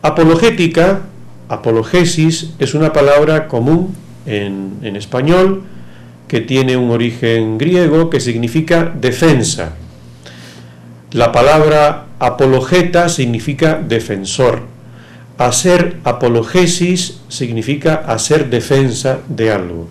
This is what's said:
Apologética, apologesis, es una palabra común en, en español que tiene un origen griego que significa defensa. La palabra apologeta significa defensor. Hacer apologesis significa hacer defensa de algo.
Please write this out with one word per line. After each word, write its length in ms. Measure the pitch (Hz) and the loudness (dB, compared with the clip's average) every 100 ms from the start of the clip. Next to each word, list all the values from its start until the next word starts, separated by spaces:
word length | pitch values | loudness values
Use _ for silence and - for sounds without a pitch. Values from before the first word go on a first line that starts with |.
Apologética, 1000 | 151 165 160 165 233 - 165 165 180 196 - - - - - | 0 2 4 4 2 2 0 2 2 0 -6 -16 -18 -20 -12
apologesis, 1000 | 110 120 113 113 180 170 156 156 165 - - | -6 0 0 0 0 2 2 0 0 -8 -6
es 160 | 135 | -2
una 180 | 151 156 | 0 2
palabra 540 | 156 143 143 151 156 156 | 4 4 4 4 0 -2
común 480 | 120 127 165 190 - - - - | -2 2 0 0 -8 -16 -16 -6
en, 520 | 104 101 98 98 98 | -6 -4 -6 -10 -10
en 140 | 110 101 | -10 -10
español 680 | - 123 143 180 190 196 - - - - - - - | -6 -2 2 4 2 0 -8 -18 -18 -20 -20 -20 -6
que 140 | 117 | -6
tiene 360 | - 131 131 127 | -2 0 2 0
un 140 | 123 | 0
origen 680 | 117 120 117 117 113 110 110 | 0 -2 -2 0 0 0 -2
griego 520 | 147 180 165 160 165 | 0 2 4 2 2
que 80 | 151 | 0
significa 760 | 123 117 120 160 160 170 165 131 | -2 -4 -2 -2 0 0 0 -2
defensa. 760 | 123 - 165 135 107 - 80 - - - - - - - - - - - - - - | -2 2 2 4 0 -4 -8 -10 -18 -20 -20 -20 -20 -20 -20 -20 -20 -20 -20 -20 -8
La 180 | 110 - | -2 0
palabra 760 | 131 135 156 156 151 147 151 - - | 4 4 4 4 4 2 0 -12 -4
apologeta 920 | 123 - 135 131 127 180 180 175 175 | -2 2 2 2 2 2 2 2 0
significa 720 | 170 123 117 151 127 160 156 | 0 -2 -2 -4 0 0 0
defensor. 840 | 143 113 113 101 95 - 123 - - - - - - - - - | -2 -4 -2 -6 -6 0 0 0 -8 -20 -20 -20 -20 -20 -20 -2
Hacer 600 | 123 117 180 180 175 - | -2 0 2 2 2 -2
apologesis 1160 | - - 123 117 113 180 170 - 175 180 - - - | -4 0 0 0 0 2 2 0 0 0 -4 -10 -16
significa 680 | - 123 113 113 143 160 | -8 -6 -4 -4 -2 0
hacer 540 | 156 - 110 - 156 135 | -2 -2 -4 0 0 0
defensa 720 | 120 107 135 135 107 131 127 - | -4 0 2 2 0 -4 -4 -6
de 220 | 110 113 | -2 0
algo. 360 | 101 90 85 82 | 0 -4 -10 -14